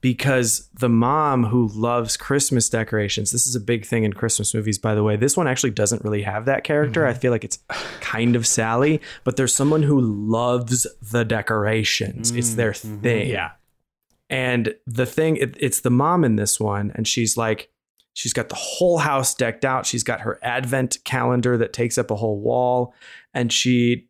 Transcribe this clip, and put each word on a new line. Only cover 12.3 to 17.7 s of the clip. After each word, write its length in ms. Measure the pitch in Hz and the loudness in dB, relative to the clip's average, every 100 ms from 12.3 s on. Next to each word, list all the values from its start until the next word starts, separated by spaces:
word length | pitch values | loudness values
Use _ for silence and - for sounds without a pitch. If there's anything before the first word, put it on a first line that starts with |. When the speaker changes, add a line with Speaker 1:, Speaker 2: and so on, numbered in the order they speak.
Speaker 1:
It's 180 | 120 117 | -2 -2
Speaker 3:
Mm, 60 | 113 | 0
Speaker 1:
their 160 | 113 | -2
Speaker 3:
mm-hmm. 260 | 98 107 107 | -2 -10 -4
Speaker 1:
thing. 280 | 110 113 104 | -2 0 -2
Speaker 2:
Yeah. 220 | 107 82 - _ _ _ _ _ _ _ | -4 -6 -10 _ _ _ _ _ _ _
Speaker 1:
And 460 | 135 127 123 110 - - | -4 0 0 0 -4 -10
the 180 | 117 123 | -2 -2
thing, 300 | - 160 160 | 0 2 2
it, 200 | 131 - | -2 -2
it's 200 | 131 - | -4 -2
the 100 | 127 | 2
mom 340 | 123 147 180 | 2 4 4
in 100 | 143 107 | 4 2
this 220 | 104 - | 0 -2
one, 320 | 107 101 104 - | -2 -2 -4 -4
and 100 | 110 | -4
she's 300 | - 113 - | 0 0 0
like, 340 | 113 107 - | 0 -2 -6